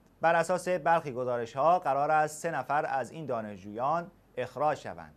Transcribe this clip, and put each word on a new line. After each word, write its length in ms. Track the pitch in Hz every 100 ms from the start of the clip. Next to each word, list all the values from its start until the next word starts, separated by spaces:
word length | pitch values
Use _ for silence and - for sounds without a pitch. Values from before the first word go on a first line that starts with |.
| _ -
بر 140 | 160
اساس 340 | 170 165 180 180
برخی 440 | 180 160 165 147
گزارش‌ها 640 | 120 123 120 117 135 151 180
قرار 320 | 156 139 147
است 320 | 156 151 -
سه 80 | 165
نفر 360 | 151 123 143 156
از 240 | 135 117
این 160 | 160 143
دانشجویان 840 | 117 107 98 104 104 135 170 175 - _ -
اخراج 420 | 120 127 151 139
شوند. 360 | 110 85 78